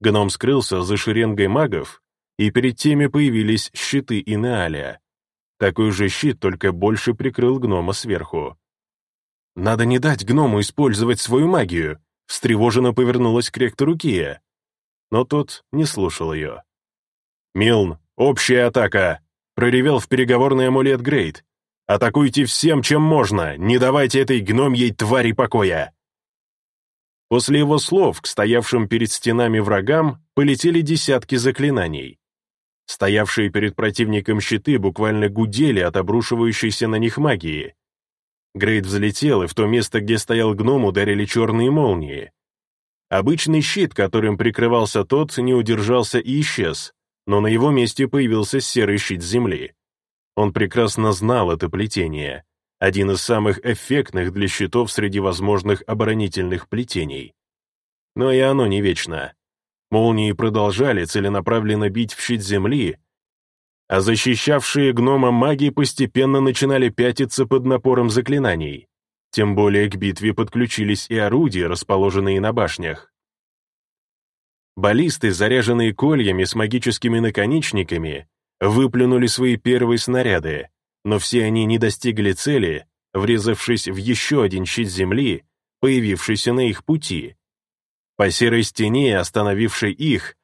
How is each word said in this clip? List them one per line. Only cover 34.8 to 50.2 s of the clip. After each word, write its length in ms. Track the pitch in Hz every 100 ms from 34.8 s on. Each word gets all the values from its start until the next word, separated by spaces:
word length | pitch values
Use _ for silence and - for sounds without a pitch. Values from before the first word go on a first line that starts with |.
буквально 480 | 95 87 110 107 104
гудели 500 | 104 107 104 151 101
от 180 | 87 98
обрушивающейся 920 | 92 117 113 117 117 107 113 - 113
на 80 | 110
них 220 | 117 139
магии. 580 | 151 98 82 76 - - _ _ _ _ _ _ _
Грейт 300 | 98 104 107
взлетел, 600 | 95 101 104 - 147 110
и 20 | 85
в 80 |
то 120 | - 107
место, 340 | 117 104 113
где 180 | 104 113
стоял 360 | - 117 110
гном, 300 | 104 113 139
ударили 400 | 104 95 104 101
черные 460 | 104 117 110 113 123
молнии. 640 | 151 131 90 73 69 - _ _ _ _ _ _ _ _
Обычный 520 | 95 107 160 156 151
щит, 340 | 147 202 180
которым 420 | - 98 113 107 98
прикрывался 680 | 117 107 117 120 104 110
тот, 340 | 95 139 151 -
не 160 | 123
удержался 640 | 123 110 110 104 123 110 139
и 220 | 120 143
исчез, 520 | 147 - 85 78 - _ _ _ -
но 120 | 101
на 60 | 107
его 240 | 113 143
месте 380 | 139 117 - 135
появился 520 | 143 123 110 101 139
серый 380 | - 123 104 104
щит 240 | - 90
земли. 520 | 85 120 113 73 64 _ _ _ _ _